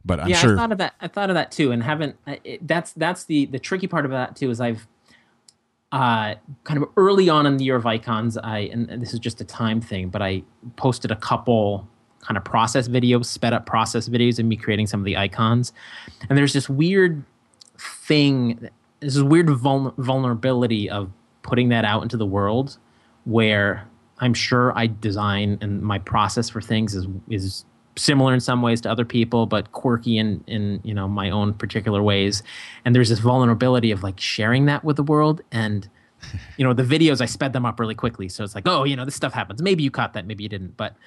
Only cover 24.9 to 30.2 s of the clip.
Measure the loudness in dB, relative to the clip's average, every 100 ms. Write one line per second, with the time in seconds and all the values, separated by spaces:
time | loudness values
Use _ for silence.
24.9 | -2 -4 -2 -2 0 0 -2 -4 -4 -2
25.9 | -4 -2 0 0 0 -4 -6 -4 -2 0
26.9 | -4 -6 -10 -8 -6 -6 -8 -14 _ _
27.9 | -2 2 4 4 2 2 0 0 0 -2
28.9 | -4 -2 0 0 0 0 -2 -4 -6 -2
29.9 | -2 0 0